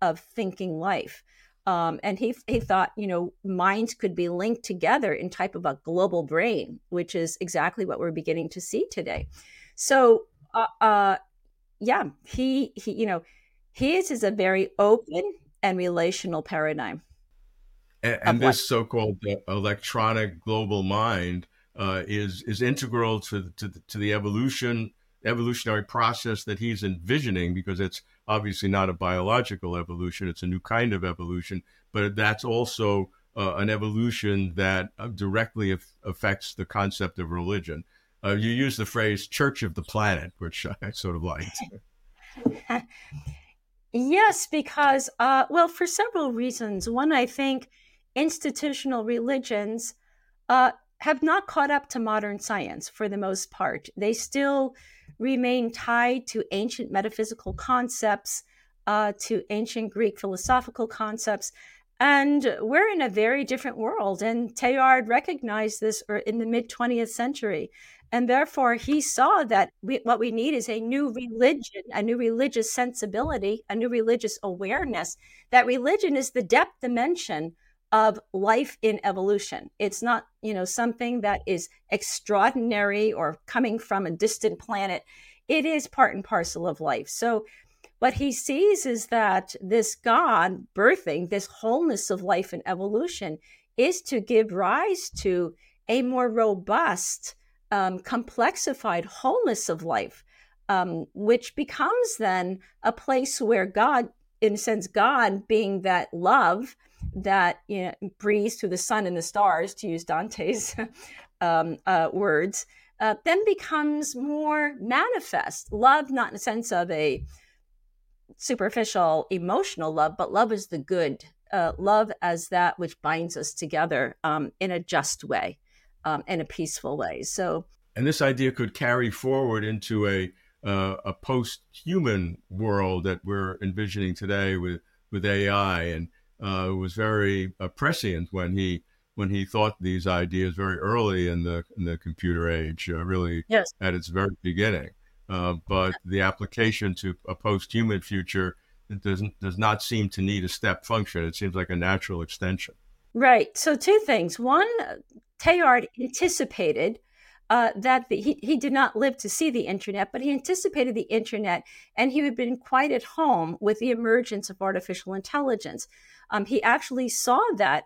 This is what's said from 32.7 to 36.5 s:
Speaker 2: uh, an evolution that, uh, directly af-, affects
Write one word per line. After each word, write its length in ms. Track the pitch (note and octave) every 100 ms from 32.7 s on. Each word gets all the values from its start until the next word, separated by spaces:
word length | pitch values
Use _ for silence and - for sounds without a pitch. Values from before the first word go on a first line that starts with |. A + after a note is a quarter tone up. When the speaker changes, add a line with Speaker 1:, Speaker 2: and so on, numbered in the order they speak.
| - G#2+ G2+ F#2 _ _ -
Speaker 2:
uh, 200 | F#2+ F2
an 140 | G#2
evolution 840 | G#2+ G#2+ G#2+ A#2+ A2+ G#2 G2 F#2+ E2
that, 340 | F#2+ F#2+ F#2+ -
uh, 100 | A#2
directly 640 | F#2+ G2 G#2 A2+ A2 G2
af-, 240 | F#2 - _
affects 500 | G#2 F2+ G2+ G2 -